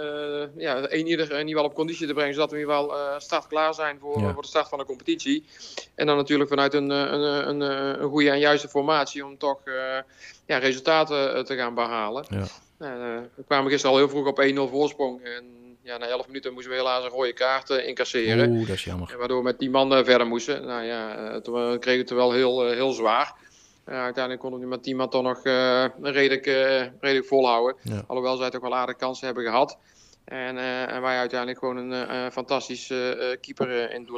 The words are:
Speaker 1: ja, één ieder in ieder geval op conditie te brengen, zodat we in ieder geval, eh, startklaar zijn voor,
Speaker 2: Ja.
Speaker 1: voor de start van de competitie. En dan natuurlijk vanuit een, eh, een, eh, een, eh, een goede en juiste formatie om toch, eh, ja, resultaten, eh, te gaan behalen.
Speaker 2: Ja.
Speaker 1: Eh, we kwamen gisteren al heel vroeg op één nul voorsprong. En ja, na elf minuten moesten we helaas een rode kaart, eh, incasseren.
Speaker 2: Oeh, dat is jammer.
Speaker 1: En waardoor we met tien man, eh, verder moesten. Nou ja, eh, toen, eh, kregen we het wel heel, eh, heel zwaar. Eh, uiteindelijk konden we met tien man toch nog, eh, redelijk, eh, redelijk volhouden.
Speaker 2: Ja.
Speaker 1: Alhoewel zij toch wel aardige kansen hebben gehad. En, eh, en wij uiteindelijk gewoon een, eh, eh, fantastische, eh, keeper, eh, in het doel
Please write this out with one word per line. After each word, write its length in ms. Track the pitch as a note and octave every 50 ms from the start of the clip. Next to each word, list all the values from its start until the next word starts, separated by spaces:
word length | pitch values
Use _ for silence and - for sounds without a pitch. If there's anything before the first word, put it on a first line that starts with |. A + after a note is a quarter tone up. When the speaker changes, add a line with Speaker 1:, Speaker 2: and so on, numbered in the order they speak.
| D3+ D3 D3 D3 D3 D3 D3 D3 D3 C#3+ D3
Speaker 1:
ja, 240 | E3 E3 D3+ C3 C3
één 260 | C#3 - - D#3+ D#3+
ieder 240 | E3 E3 D#3+ D#3+ D3
in 60 | D3
ieder 100 | D3 D3+
geval 160 | D#3 D#3 D3+ D3
op 100 | C#3+ -
conditie 340 | - D#3 E3 E3+ D#3+ E3
te 60 | C#3+ C#3+
brengen, 200 | D3 D3 C#3+ C#3
zodat 180 | D3 D3+ C#3+
we 40 | D3+
in 40 | D3+
ieder 160 | D3 C#3+ D3
geval, 200 | C#3+ C#3+ D3 C#3+
eh, 220 | C#3+ C#3+ C#3 C#3+ D3
startklaar 540 | - - E3+ D3+ - - D3+ D#3 D#3 D#3 D#3
zijn 240 | D#3 D#3 D3 C#3+ C#3
voor, 200 | C#3 D3 D3 G#2+
Speaker 2:
Ja. 120 | G#2 G2 F#2
Speaker 1:
voor 80 | -
de 60 | -
start 220 | - - D#3 C#3+ -
van 100 | D3 C#3
de 60 | C3+
competitie. 600 | - C3 B2 - E3+ E3 D#3+ - C#3 C#3+ D#3 - _ - - - - - - - - _
En 100 | - D3+
dan 120 | D3 D3
natuurlijk 320 | C#3+ C#3 C#3+ D3 C#3 C#3+ C#3+
vanuit 240 | D3 C#3 C#3 C#3 C#3+
een, 180 | D3 C#3 C#3
eh, 60 | C#3
een, 240 | C#3+ C#3 C#3 C#3 D3 D3 D3 C#3+ C#3+
eh, 60 | C#3+
een, 140 | C#3 D3 D3
eh, 400 | C#3+ C#3 C#3 C#3 C#3 C#3 C3+ -
een 80 | D3 C#3
goede 200 | C#3+ D3+ C#3+ C#3+
en 100 | C#3 C#3+
juiste 280 | D3 D3 D3 C#3+ D3
formatie 580 | - - C#3+ C#3+ D3+ D#3 D3 C#3 - - C#3+ C#3+
om 120 | C#3 C#3
toch, 240 | - D3+ C#3+ C#3 - -
eh, 80 | C#3 C3 C3 C3 C3 C3 C3 C3+ _ _ - - - - - _
ja, 120 | - D3
resultaten, 800 | B2+ C3 C3+ B2+ C3 - E3 D#3+ D#3+ D#3 D3 D3 C#3 C3+ C3 B2
eh, 80 | B2+ B2
te 120 | - C3+
gaan 180 | B2+ B2 A#2+ A#2+
behalen. 500 | A#2+ A#2 A#2 A#2 A2+ G#2+ G#2 A#2 C#3 D3+ -
Speaker 2:
Ja. 80 | G2+ G2+ F#2+ F#2 - - _ _ _
Speaker 1:
Eh, 420 | - D#3 C#3 B2 B2 B2 A#2+ A#2 A#2 B2 C#3+ _
we 80 | - C3
kwamen 220 | - D3 C#3 C3+ C3+
gisteren 200 | C#3+ C3+ C#3+ C3 C3+
al 60 | C3+
heel 80 | C#3+ C#3
vroeg 180 | C3+ D3 C3+
op 120 | C#3 C3+ C#3
één 140 | C#3 C#3 C#3
nul 140 | C#3 C#3
voorsprong. 540 | B2 B2+ C#3 D3+ C#3+ - - C#3 B2+ B2 B2+
En 220 | B2 A#2+ A#2+ B2 B2 B2 A#2+ A#2+ A#2+ B2 A#2+ _
ja, 160 | - B2 A#2+
na 80 | A#2+ A#2+
elf 200 | A#2+ B2 B2+ B2
minuten 260 | - C3+ C#3 C3+ C3 B2+
moesten 180 | B2+ B2 B2+
we 60 | B2+
helaas 260 | C3 B2+ C3 B2+ B2+ B2+
een 60 | B2
rode 240 | A#2+ C3 C3 B2 A#2
kaart, 360 | - B2+ C3 C3 C3+ - -
eh, 180 | C#3 B2+ -
incasseren. 640 | C3 B2 - B2 - - B2 A2+ A2 A2+ A#2 C3 A#2+
Speaker 2:
Oeh, 180 | A#2 A2+ A2+
dat 80 | G#2+ F#2+
is 80 | - -
jammer. 260 | F2+ F2+ F2+ F2 -
Speaker 1:
En 60 | B2
waardoor 200 | B2 B2 B2 B2+
we 60 | B2+ B2
met 160 | B2 A#2 -
tien 120 | C3+ C3
man, 220 | B2+ C3+ C3+ C3+ C3+
eh, 100 | C3 A#2+
verder 240 | B2+ B2+ A#2+ A#2+
moesten. 380 | A#2 A#2+ A#2 A2+ D3 C#3 C#3 C3+
Nou 180 | B2+ B2 A#2 A2+
ja, 320 | A#2 A#2 A2+ A2 A2 G#2+
eh, 200 | A2 A2 A2 A2+ A2+
toen, 140 | - A#2+ A#2
eh, 240 | A#2+ A#2+ A#2+ A#2+ A#2
kregen 120 | - B2+ B2+
we 40 |
het 120 | B2+ B2 -
wel 220 | B2 B2 B2 B2
heel, 340 | A#2+ B2+ C3 B2 B2+ C3 B2
eh, 80 | A#2+ A#2+
heel 180 | A#2+ C3+ C3+
zwaar. 420 | B2 A2 A2+ G#2+ A2+ B2+ C#3+ - - - - - _ _ _ _ _ _ -
Eh, 120 | - C3+ C3
uiteindelijk 400 | B2 B2 A#2+ C3+ B2+ B2+ B2+ A#2+ -
konden 160 | C3 B2+ B2
we 60 | B2+
met 180 | B2+ B2+ A#2+ -
tien 120 | C3+ C3
man 140 | C3 C3 B2
toch 140 | - C3 B2+
nog, 200 | B2+ B2 B2+ -
eh, 400 | C3+ C3 B2+ B2+ B2+ B2 B2+ C3 B2 B2+ -
redelijk, 440 | C#3+ C#3+ C#3 C#3 C#3 C3 C3+ C3 -
eh, 360 | C#3 C3+ C3 C3 C3+ C3+ C3 B2+ B2 B2 -
redelijk 260 | - C#3 C3+ C3 B2+
volhouden. 480 | - C#3 C3+ C3 B2 A#2 A#2 A#2+ B2+ C3+ -
Speaker 2:
Ja. 220 | - A#2 G#2+ G#2 -
Speaker 1:
Alhoewel 300 | - B2 B2+ B2+ B2+ C3
zij 120 | B2+ C3 B2+
toch 120 | B2+ B2
wel 140 | B2+ B2 B2
aardige 220 | B2+ B2 B2 B2
kansen 280 | - C3 B2+ B2+ - C3+
hebben 180 | C3 A#2 B2 A#2
gehad. 340 | A#2 A2 B2+ D3 C#3+ - - _ _ _ _ - _ _ _ -
En, 320 | - C3 C3 B2+ B2+ B2+
eh, 340 | B2+ B2+ B2+ B2+ B2+ B2+ - B2
en 80 | B2+
wij 160 | B2+ C3 B2+
uiteindelijk 420 | B2+ B2 A#2+ B2+ B2+ A#2+ B2+ B2+ -
gewoon 180 | - B2+ B2
een, 160 | B2+ B2 B2+ B2+
eh, 320 | B2+ A#2+ - B2+ B2+ B2
eh, 60 | B2+
fantastische, 840 | - C3 B2+ - C#3 C3 - - B2+ A#2+ - - C3 B2+ B2 B2+ A#2+
eh, 220 | A#2+ B2+ B2+ B2+ C3
keeper, 280 | - - C3+ - C3 B2+
eh, 240 | B2 A#2+ A#2 A2 A2+
in 60 | A#2+
het 80 | A#2+
doel 100 | A#2+ A#2+